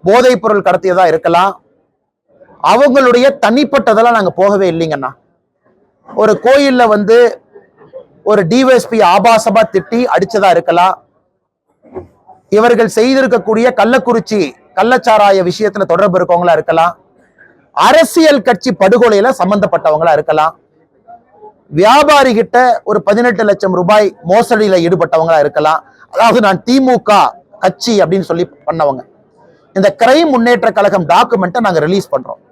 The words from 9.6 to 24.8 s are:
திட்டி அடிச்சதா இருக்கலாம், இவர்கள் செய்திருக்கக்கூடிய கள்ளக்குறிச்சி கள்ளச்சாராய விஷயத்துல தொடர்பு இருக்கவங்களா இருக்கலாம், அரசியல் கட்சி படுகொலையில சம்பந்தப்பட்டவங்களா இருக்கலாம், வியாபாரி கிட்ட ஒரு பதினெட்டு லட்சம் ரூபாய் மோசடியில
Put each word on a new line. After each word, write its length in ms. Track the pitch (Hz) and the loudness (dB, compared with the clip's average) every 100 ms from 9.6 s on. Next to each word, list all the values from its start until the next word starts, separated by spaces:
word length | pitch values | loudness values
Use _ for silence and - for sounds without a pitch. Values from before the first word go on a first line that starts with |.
| 220 | 0
திட்டி 340 | 190 - 233 247 | -2 -4 -4 -2
அடிச்சதா 440 | 165 180 214 190 | -2 -2 -2 0
இருக்கலாம், 540 | 170 170 170 180 - _ _ _ _ _ _ _ _ _ - - _ _ - _ | 0 0 0 0 -2 _ _ _ _ _ _ _ _ _ -20 -20 _ _ -20 _
இவர்கள் 400 | 208 233 226 220 - | 0 0 0 -2 -2
செய்திருக்கக்கூடிய 760 | 240 269 269 233 196 220 247 247 | 0 0 0 -2 -2 -2 0 0
கள்ளக்குறிச்சி 760 | 208 254 254 233 - 214 151 - _ - | 0 0 0 -4 -4 -4 -4 -8 _ -4
கள்ளச்சாராய 760 | 220 254 240 214 202 196 180 | 0 0 2 2 2 2 -2
விஷயத்துல 320 | 170 214 196 | -4 -6 -4
தொடர்பு 380 | 196 170 202 180 | -4 0 0 0
இருக்கவங்களா 320 | - 175 175 | 0 0 0
இருக்கலாம், 460 | 160 156 165 170 - _ _ _ _ _ _ _ | 0 0 0 0 -4 _ _ _ _ _ _ _
அரசியல் 720 | - 190 302 311 349 320 285 | 0 2 4 2 2 2 2
கட்சி 340 | 226 240 254 190 | 0 -4 -4 -2
படுகொலையில 520 | 190 240 240 202 233 262 | 0 2 2 2 0 -2
சம்பந்தப்பட்டவங்களா 760 | 185 208 185 165 165 151 165 | -2 -2 -2 -2 -2 0 0
இருக்கலாம், 460 | 151 151 156 156 - _ _ _ _ _ 698 _ _ 427 _ _ | 0 0 -2 -2 -4 _ _ _ _ _ -20 _ _ -20 _ _
வியாபாரி 680 | 147 202 269 294 294 269 | -2 2 2 4 2 2
கிட்ட 480 | 220 - 240 254 220 | 0 0 0 0 -2
ஒரு 200 | - 214 | -4 -4
பதினெட்டு 400 | 160 208 247 233 | -2 0 -2 -2
லட்சம் 300 | 214 196 190 | -2 -2 -2
ரூபாய் 420 | 175 180 214 202 - 170 | -2 0 2 0 -4 -2
மோசடியில 500 | 202 - 220 214 185 | 0 0 0 0 0